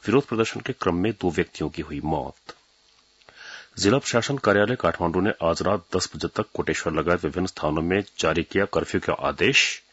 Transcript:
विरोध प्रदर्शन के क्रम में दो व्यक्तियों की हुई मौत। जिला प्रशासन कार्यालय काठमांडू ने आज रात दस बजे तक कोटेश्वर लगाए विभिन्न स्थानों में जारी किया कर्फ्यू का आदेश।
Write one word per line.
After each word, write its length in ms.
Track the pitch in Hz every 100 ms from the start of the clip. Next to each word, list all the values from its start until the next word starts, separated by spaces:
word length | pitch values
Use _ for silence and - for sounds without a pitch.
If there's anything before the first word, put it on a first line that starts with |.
| -
विरोध 180 | 117 -
प्रदर्शन 340 | 113 113 110
के 140 | -
क्रम 220 | 127 - 87
में 160 | 95
दो 180 | - 92
व्यक्तियों 400 | 80 85 - 78
की 120 | -
हुई 180 | - 73 76
मौत। 500 | - 131 - - - _ _ _ _ _ _ - - - - - -
जिला 180 | 95 131
प्रशासन 400 | - 120 - 139
कार्यालय 380 | - 101 104 127
काठमांडू 460 | 87 - 87 87
ने 120 | 98 -
आज 180 | 82 82
रात 240 | - 101 - 92
दस 140 | - 78
बजे 120 | 82 -
तक 160 | 107
कोटेश्वर 400 | - 80 78 -
लगाए 240 | 78 78 87
विभिन्न 240 | 78 71 92
स्थानों 340 | - 76 78
में 220 | 82 95 98 -
जारी 240 | 82 80
किया 220 | 80 95 101
कर्फ्यू 280 | 82 80 95
का 120 | - 78 -
आदेश। 360 | 73 92 135 - - _